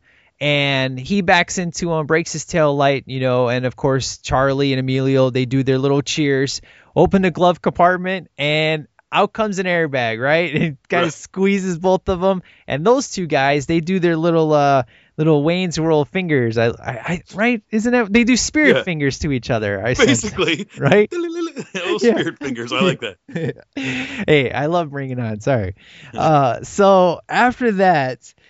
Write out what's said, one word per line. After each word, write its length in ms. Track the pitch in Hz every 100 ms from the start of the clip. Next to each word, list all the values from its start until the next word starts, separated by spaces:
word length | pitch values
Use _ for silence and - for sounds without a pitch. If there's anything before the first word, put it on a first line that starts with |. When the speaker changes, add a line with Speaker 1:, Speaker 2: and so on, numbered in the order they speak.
| _ _ _ _
Speaker 1:
And 640 | 147 143 139 135 131 131
he 220 | 131 202
backs 340 | 180 175 170 -
into 340 | 170 - 175
him, 100 | 160 147
breaks 240 | 160 165
his 140 | 156
tail 320 | - 170 151 143
light, 280 | 139 139 -
you 140 | 131
know, 280 | 131 123 123
and 160 | 123
of 100 | 127
course, 440 | - 139 135 - -
Charlie 560 | - 135 139 135 143
and 60 | 131
Emilio, 500 | 131 131 135 135 131
they 160 | 123 127
do 160 | 135
their 160 | 127 131
little 240 | 139 139
cheers, 580 | - - 143 135 135 - - - _
open 280 | - 175 196
the 80 | 185
glove 320 | 160 180 175
compartment, 640 | 175 151 175 180 180 190 - -
and 500 | 143 151 156 156 139 _ _
out 220 | 160 202
comes 260 | - 214 185
an 60 |
airbag, 560 | 185 175 160 135 117 113
right? 320 | 131 160 175
<laughs> 60 | 156
And 140 | 165 139 _
kind 140 | 175
of 20 | 170
Speaker 2:
Right. 60 |
Speaker 1:
squeezes 640 | - - 185 196 196 185 165
both 280 | 185 185 -
of 120 | 180
'em. 200 | 190 190 - _ -
And 200 | 135 180
those 220 | 262 -
two 180 | - 170
guys, 380 | 143 135 147
they 160 | 131 165
do 180 | 160 190
their 160 | 170 160
little, 340 | 170 165 156
uh, 300 | 151 143 139 120 _ _ -
little 260 | 156 147
Wayne's 380 | 151 175 185 160
World 260 | 160 156 143
fingers. 480 | 190 180 143 117 113
I, 80 | 117
I, 60 | 117
I, 400 | - 120 120 175 -
right? 280 | 180 233 233 -
Isn't 220 | 220 226
that, 200 | 247 202
they 120 | 226
do 120 | 233 247
spirit 400 | - 311 294 135
Speaker 2:
Yeah. 60 |
Speaker 1:
fingers 380 | 180 160 139 -
to 120 | 165
each 160 | 131 -
other, 340 | 117 104 98
I 120 | 110
sense. 260 | 120 220 277
Speaker 2:
Basically. 480 | 208 143 165 160 202 -
Speaker 1:
Right? 320 | 139 196 214
Speaker 2:
<laughs> 600 | 349 339 339 330 277 -
Little 240 | 190 180 208
Speaker 1:
Yeah. 100 | 240 330
Speaker 2:
spirit 200 | 165 -
fingers. 340 | 143 117 120
I 60 | 127
like 180 | 185 170
that. 640 | 110 92 - 156 160 - _
Speaker 1:
<laughs> 0 |
Hey, 760 | 285 262 262 269 262 202 151 123
I 160 | - 147
love 240 | 175 156
Bring 180 | 139 135
It 60 | 127
On. 220 | 117 110
Sorry. 360 | 127 127 92 - - - -
Speaker 2:
Yeah. 80 | -
Speaker 1:
Uh, 420 | 151 147 131 113
so 580 | - - 196 190 180 156 -
after 460 | 170 247 240 240
that, 640 | 190 185 160 131 127 - _